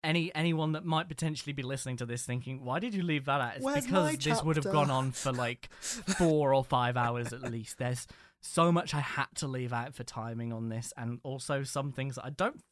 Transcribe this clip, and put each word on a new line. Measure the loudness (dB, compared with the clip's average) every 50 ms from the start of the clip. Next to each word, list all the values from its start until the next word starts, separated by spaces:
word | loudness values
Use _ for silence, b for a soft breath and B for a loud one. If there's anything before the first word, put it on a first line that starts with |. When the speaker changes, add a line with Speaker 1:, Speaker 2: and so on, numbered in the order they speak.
Speaker 1:
any, | 2 4 4 4 2 2 0
anyone | 2 2 4 4 4 2 2
that | 0 0 0
might | 2 2 2 2 0
potentially | -4 -2 -2 -2 -2 -2 -6 -6 -4
be | -4
listening | -4 -4 -4 -4 -4 -4 -4 -4
to | -4
this | -4 -4 -4 -2
thinking, | -2 -4 -4 -2 -6 -8 -6 -4
"Why | -2 -2 -2
did | -2 -2
you | -2 -2
leave | 0 0 0 0 0
that | 0 0 0
out?" | 0 -2 -4
It's | -4 -2
Speaker 2:
Where's | 0 0 0 0
Speaker 1:
because | 4 4 4 4
Speaker 2:
my | 4 2
Speaker 1:
this | 2 2 2 2 2
would | 2 2 2
have | 2 2
Speaker 2:
chapter? | 2 4
Speaker 1:
gone | 4 4 4
on | 4 2 0 0
for, | -2 -2 -2 -2
like, | 0 0 0 -2 -2 -4 -10 -18
Speaker 2:
<laughs> | -16 -10
Speaker 1:
four | -8 -8 -8 -6 -2 -4 2 4 6 6 6 6 6 6
or | 6 4 4
five | 4 2 4 4 4 2 2
hours | 2 2 0 0 -4 -4
at | -6 -6
least. | -8 -6 -6 -6 -8 -8 -8 -4
There's | -2 -2 -2 -4 -6 B B B B B B B
so | -14 -2 4 4 6 6
much | 6 4 2 0
I | -2 -2
had | -2 -2 -2 -2 -2 -2 -4
to | -6 -6
leave | -4 -4 -4 -2 -2
out | -2 -4 -4 -6 -8
for | -10 -12
timing | -10 -8 -8 -6 -6 -6 -4 -4 -4
on | -4 -4 -4 -4
this, | -4 -4 -6 -8 -8 -6
and | -6 -6 -6 -6
also | _ -8 -8 -8 -4 -2 -2 -2
some | -2 -2 -4 -4 -4 -4
things | -4 -4 -6 -6 -6
that | -8 -10
I | -10
don't | -4 -2 -2 -2 -2 -4 _ _